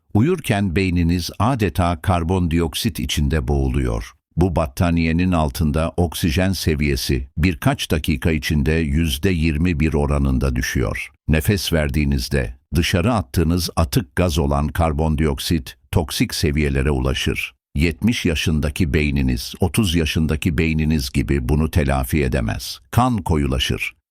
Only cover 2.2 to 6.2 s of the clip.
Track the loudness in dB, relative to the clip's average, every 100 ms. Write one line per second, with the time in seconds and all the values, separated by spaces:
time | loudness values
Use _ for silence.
2.2 | 2 0 2 0 0 -2 -4 -4 -4 0
3.2 | 0 0 0 0 0 0 -2 -4 -6 -16
4.2 | _ 0 2 2 -2 0 0 2 2 2
5.2 | 2 2 0 0 0 0 0 0 -2 0